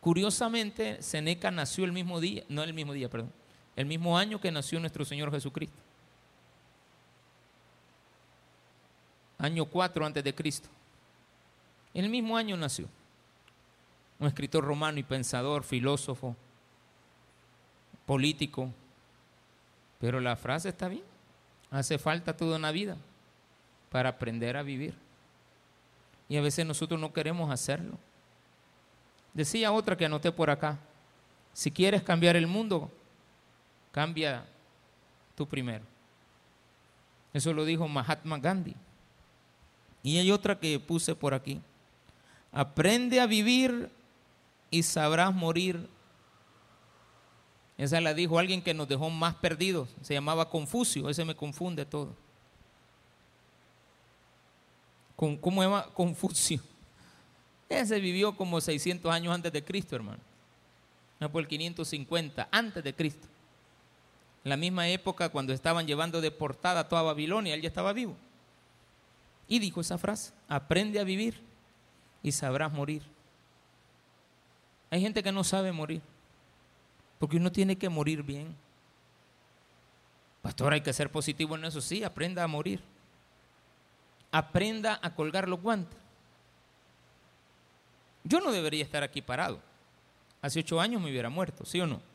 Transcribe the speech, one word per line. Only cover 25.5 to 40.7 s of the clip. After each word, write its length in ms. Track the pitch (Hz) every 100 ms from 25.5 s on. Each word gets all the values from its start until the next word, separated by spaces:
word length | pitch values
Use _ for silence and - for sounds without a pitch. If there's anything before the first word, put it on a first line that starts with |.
| _ _ _ _ _ _ - _
Y 80 | 147
a 40 |
veces 260 | 147 143 160
nosotros 320 | 147 160 165
no 140 | 156
queremos 360 | 156 151 170 160
hacerlo. 440 | 147 - 139 170 - - _ _ _ _ _ _ _ _ - _ _ _
Decía 360 | 131 147 233 220
otra 260 | 214 220 185
que 100 | 160
anoté 260 | 151 170
por 180 | 170 156
acá, 300 | 143 151 147 - - _ _ _ _ _
"Si 180 | - -
quieres 320 | - 185 202
cambiar 320 | - 170 170
el 140 | 170 165
mundo, 420 | 196 220 185 156 - - - - _ _ _ _ _ _
cambia 520 | - 151 160 156 123 - - - _ _ _ _ _ _ -
tú 100 | 147
primero". 380 | 139 127 110 110 - _ _ _ _ _ _ _ _ _ _ _ _ _
Eso 200 | 151 139
lo 120 | 156
dijo 220 | 156 165 160
Mahatma 520 | 143 123 156 160 156
Gandhi. 360 | 139 190 156 127 - - - _ - _ _ _ - _ - -
Y 140 | 127 160
hay 140 | 180
otra 280 | 202 202 196
que 220 | 160